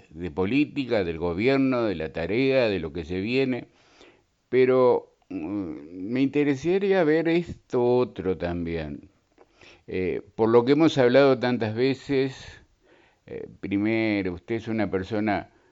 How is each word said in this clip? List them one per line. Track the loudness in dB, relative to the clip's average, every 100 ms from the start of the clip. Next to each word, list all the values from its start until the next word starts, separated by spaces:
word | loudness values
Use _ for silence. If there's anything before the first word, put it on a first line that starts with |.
| -18
de | -12 -8
política, | -4 -2 0 0 -2 -2 -2
del | -2 -2
gobierno, | -4 0 2 2 2 0
de | -2 -2
la | -6
tarea, | -6 -4 0 2 2 2
de | 0
lo | -4
que | -8
se | -8 -6
viene, | -2 -2 -2 -4 -8 _ _ _ -20 _ _ _ _
pero, | 2 4 6 4 2 -2 _ _
mm, | -10 -6 -6 -6 -10 -14 -12 -6
me | -2
interesaría | 0 2 0 0 -2 -2 2 2
ver | 4 2 2
esto | 0 -2 -10 _ 0 2 2
otro | 2 -2 -4 -2
también. | -4 -4 -4 -6 -6 -10 -14 _ _ _ _ _ -20 -20 -10
Eh, | -4 -2 -4 -8
por | -2 4
lo | 6
que | 6
hemos | 4 4 4
hablado | 4 6 6 4
tantas | 0 -2 -2
veces, | 0 -2 -2 -2 -2 -2 -6 -16 -20 _ _ _ _ _ _ -16
eh, | -14 -14 -12
primero, | -4 -2 0 0 0 0 -2
usted | -6 -6 -6
es | -4
una | -4 -2
persona | -2 -4 -2 -2 -2 -6 _ _